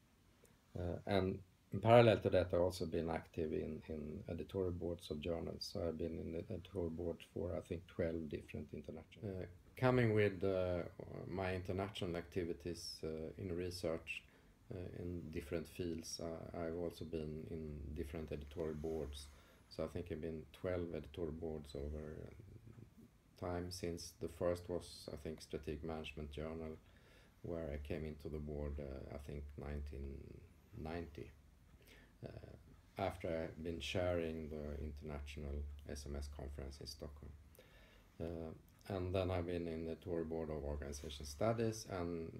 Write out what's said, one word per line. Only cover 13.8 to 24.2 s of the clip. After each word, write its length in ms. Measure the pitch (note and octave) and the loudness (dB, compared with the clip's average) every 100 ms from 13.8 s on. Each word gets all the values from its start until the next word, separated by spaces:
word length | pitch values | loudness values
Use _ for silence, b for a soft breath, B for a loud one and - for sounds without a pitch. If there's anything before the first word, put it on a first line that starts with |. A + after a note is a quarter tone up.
| E2+ E2 - - - B B B - | 0 0 -2 -8 -8 B B B -10
uh, 300 | F#2+ F2 F2+ | -8 -6 -4
in 180 | F2+ F2 D2+ | -4 -4 -2
different 360 | E2+ D#2+ E2+ - | -4 -2 -2 -2
fields, 520 | - F2 D#2+ - - | -2 -2 -2 -4 -6
uh, 340 | E2 E2+ - F2 | -4 -4 -6 -4
I've 200 | E2 E2+ | -2 0
also 280 | E2+ - D#2+ | -2 -4 -4
been 400 | E2 D#2 D#2 D#2 | -2 -2 -4 -6
in 260 | D#2+ D#2 D2 D2 D#2 | -6 -4 -6 -6 -4
different 360 | D#2+ D#2+ D2+ | -4 -4 -4
editorial 440 | D2+ C#2+ - D#2+ D2+ | -4 -4 -2 -2 0
boards. 520 | D#2+ D#2+ D2 C#2+ - B B B B | 0 0 -2 -6 -12 B B B B
So 140 | - | -2
I 40 | D#2 | -2
think 200 | F2 E2+ | -2 -4
I've 100 | D#2 | -2
been 200 | D#2+ D#2+ D2+ | -2 -4 -8
twelve 420 | - F#2 F2+ E2+ D#2+ | -4 0 0 0 -4
editorial 380 | D2 - D#2+ | -6 -4 -2
boards 420 | D#2+ E2 D#2 D2 C#2+ | -2 -4 -4 -6 -4
over 560 | D2 D2+ D2+ E2 - - - - - - - - - - - - | -4 -4 -6 -8 -10 -12 -16 -16 -16 -16 -18 -18 -20 -20 -20 -6
time 320 | F2+ F2+ F2+ | -2 0 -2
since 440 | F2+ E2+ E2+ - - | -2 -2 -2 -6 -6